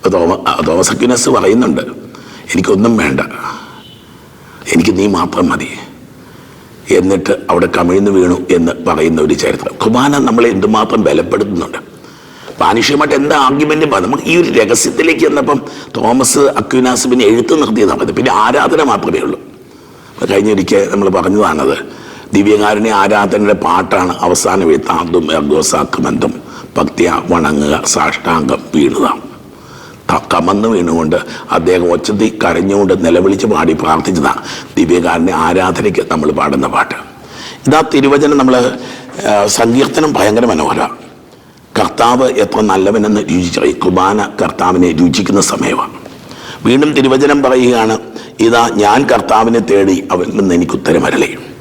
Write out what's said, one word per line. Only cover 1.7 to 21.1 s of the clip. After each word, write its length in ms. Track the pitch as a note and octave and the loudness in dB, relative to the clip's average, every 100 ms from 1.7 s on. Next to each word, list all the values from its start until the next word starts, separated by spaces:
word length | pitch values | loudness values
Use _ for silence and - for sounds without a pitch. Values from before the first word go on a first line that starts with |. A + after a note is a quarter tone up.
| C#2+ - - - - - - - | -2 -6 -14 -18 -20 -20 -20 -6
"എനിക്കൊന്നും 420 | F2 - G2 A#2 A2 | -2 0 2 2 2
വേണ്ട, 240 | D2+ C2+ - - - - - - - - - - - - - - - | 0 -2 -6 -10 -12 -12 -16 -20 -20 -20 -20 -20 -20 -20 -20 -18 -2
എനിക്ക് 260 | E2 F#2 F#2+ | 0 2 2
നീ 80 | G2+ | 0
മാത്രം 420 | F2+ - F2 F2+ | 0 -2 -2 -2
മതി." 200 | - - - - - - - - - - - - - - | -2 -6 -12 -16 -20 -20 -20 -20 -20 -20 -20 -20 -20 -2
എന്നിട്ട് 460 | F#2 F#2 F#2+ - - - | 0 2 -2 0 -4 0
അവിടെ 180 | F2 F2+ F2 | 0 0 0
കമിഴ്ന്നു 320 | F2 F#2+ G2+ | 2 2 2
വീണു 320 | F#2+ F2+ D#2+ E2+ | 2 2 0 0
എന്ന് 220 | F2+ E2+ - F2 | 0 0 -2 -4
പറയുന്ന 360 | D#2 D#2+ D#2+ | 0 0 0
ഒരു 120 | D2+ | 0
ചരിത്രം. 420 | C#2+ - - - - | 0 -2 -4 -8 -4
കുർബാന 420 | A2 B2 C#3 C#3+ | 0 2 2 2
നമ്മളെ 300 | B2 A2+ A#2 | 2 2 2
എന്തുമാത്രം 540 | G2 G#2+ G#2+ A2+ A2+ | 2 0 0 0 0
ബലപ്പെടുത്തുന്നുണ്ട്. 840 | E2+ D2 E2+ G2 G2+ E2+ D#2+ - - - - - - - - - | 2 0 0 -4 -4 -6 -6 -10 -14 -20 -20 -20 -20 -20 -20 -2
മാനുഷികമായിട്ട് 540 | F2+ A2 C3 C#3+ D3+ | 0 2 0 0 2
എന്താ 220 | C#3+ C#3+ D#3 | 0 2 2
ആർഗ്യുമെന്റും 540 | C3 C#3 D3+ D#3 D3+ | 2 2 0 0 0
പറ-, 100 | G2 | 0
നമുക്ക് 220 | F#2 C#3 - | 0 -2 0
ഈ 100 | E3+ | 0
ഒരു 140 | E3+ | 2
രഹസ്യത്തിലേക്ക് 720 | A#2+ G#2+ A#2 - - D#3+ C#3+ | 2 2 0 0 0 0 2
ചെന്നപ്പം 420 | D3+ D3 C3 C#3+ - - - A2+ | 2 2 0 -2 -4 -16 -10 -4
തോമസ് 420 | A2+ B2+ B2+ C#3+ | 0 2 2 2
അക്വിനാസ് 680 | C#3 - G#2 C3 B2+ B2 B2+ | 2 0 -2 0 2 0 0
പിന്നെ 160 | B2+ | 2
എഴുത്ത് 360 | G#2+ A#2 - E3 | 4 2 2 0
നിർത്തിയതാണ്. 520 | B2+ A2 G2+ - - | 2 2 0 0 -2
പിന്നെ 200 | E2 B2 | -2 0
ആരാധന 500 | G2 A2 B2+ - D3+ | 2 2 2 2 2
മാത്രമേ 360 | C#3+ G2+ E2 - | 2 0 -2 -2
ഉള്ളൂ. 220 | - - - - - - - - - - F#2 | -4 -8 -12 -20 -20 -20 -20 -20 -20 -8 0
കഴിഞ്ഞൊരിക്കൽ 580 | G2 G#2+ G2 F#2 G2 G2 | 2 2 0 2 0 2
നമ്മൾ 180 | G2 | 0
പറഞ്ഞതാണത്. 680 | G2 | 0